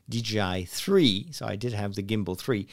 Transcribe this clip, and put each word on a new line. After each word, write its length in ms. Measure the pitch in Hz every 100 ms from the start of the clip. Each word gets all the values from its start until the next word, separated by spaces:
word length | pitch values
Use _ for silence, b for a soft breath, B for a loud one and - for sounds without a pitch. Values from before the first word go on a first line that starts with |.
| -
D 120 | 117
J 200 | 110 107
I 240 | 95 92 92
three, 640 | - - 196 143 98 170
so 140 | 143 113
I 100 | 101
did 160 | 120
have 240 | 107 104 98
the 80 |
gimbal 340 | 98 110 95 92
three, 300 | - 110 -